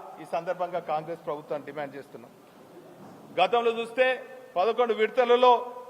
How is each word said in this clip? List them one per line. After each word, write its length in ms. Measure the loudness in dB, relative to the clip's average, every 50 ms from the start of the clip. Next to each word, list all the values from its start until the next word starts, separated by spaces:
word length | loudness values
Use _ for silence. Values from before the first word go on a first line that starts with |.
| -6 -14 -16 -16 -10
ఈ 20 | -6 -6
సందర్భంగా 460 | -4 -4 -4 -4 -4 -4 -4 -4 -6
కాంగ్రెస్ 480 | -4 -4 -4 -4 -4 -6 -10 -10 -8
ప్రభుత్వాన్ని 400 | -8 -8 -8 -8 -8 -8 -8 -8
డిమాండ్ 300 | -10 -10 -10 -10 -10 -10
చేస్తున్నాం. 340 | -14 -16 -16 -18 -20 -20 -20 -20 -20 -20 -20 -20 -20 -20 -20 -20 -20 -20 -20 -20 -20 -20 -20 -20 -20 -20 -6 0 2
గతంలో 300 | 2 4 4 2 2 2
చూస్తే 360 | 0 0 -4 -4 0 2 2 2 2 -2 -6 -12 -18 -18 -20 -6 -2
పదకొండు 380 | 0 0 2 2 2 2 0 2
విడతలలో 580 | 0 0 2 2 2 4 4 6 6 8 6 6 6 2 -4 -12 -14 -14